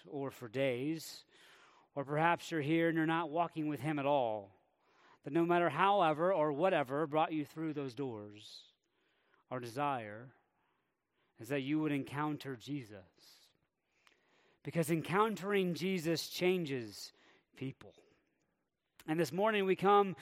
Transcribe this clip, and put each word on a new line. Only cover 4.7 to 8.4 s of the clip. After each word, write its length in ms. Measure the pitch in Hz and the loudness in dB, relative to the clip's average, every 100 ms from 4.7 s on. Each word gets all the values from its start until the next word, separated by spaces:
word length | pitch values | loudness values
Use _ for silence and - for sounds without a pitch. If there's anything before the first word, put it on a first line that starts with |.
| _ _ _ - _ | _ _ _ -20 _
that 80 | 143 | -2
no 140 | 160 170 | 2 4
matter 240 | 175 170 | 4 4
however 640 | 143 190 202 160 151 180 | 4 4 6 4 4 2
or 180 | 185 151 | 4 2
whatever 560 | 139 185 170 123 143 156 | 2 2 2 2 -2 0
brought 240 | 156 170 | 2 0
you 140 | 156 139 | -2 -6
through 260 | 156 160 | -6 -6
those 220 | 147 135 | -4 -6
doors, 680 | 110 135 110 104 104 | -6 -6 -6 -12 -16